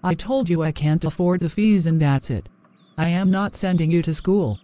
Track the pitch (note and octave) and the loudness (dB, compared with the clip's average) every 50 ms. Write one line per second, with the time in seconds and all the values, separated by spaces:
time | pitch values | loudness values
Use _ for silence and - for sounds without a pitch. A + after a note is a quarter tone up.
0 | - F3+ F3 E3+ - G#3 C4 C4+ B3 E3+ F3 D#3+ D#3+ D#3+ D#3 - D3 D3+ D#3 E3 | 0 -2 -2 -2 -2 -2 -2 -2 0 0 0 0 0 -2 -2 -2 0 0 0 2
1 | - D#3 - - F3+ F3 F3+ F3+ F3 E3 - - G#3 A3 G#3+ G3 E3 E3 E3 D#3+ | 0 -4 -2 0 0 2 2 0 0 -4 -2 0 2 4 4 4 2 2 2 2
2 | D3+ C#3+ C#3 C3+ - - C3 G2+ - - - _ _ _ _ _ _ _ _ - | 2 2 2 0 0 -4 -6 -6 -6 -10 -18 _ _ _ _ _ _ _ _ -4
3 | D#3+ E3+ E3+ F3+ G3 F#3 F#3+ F#3+ G3+ G3 - - - F#3 F3+ E3+ D#3+ D#3 E3 E3+ | -2 -2 0 0 2 2 2 2 0 -4 -6 -4 -2 0 0 2 2 2 2 0
4 | D#3+ - D#3+ - - - F#3+ G#3 F#3 B2 G#2 - | 0 0 -4 -4 -2 0 0 2 0 0 -4 -6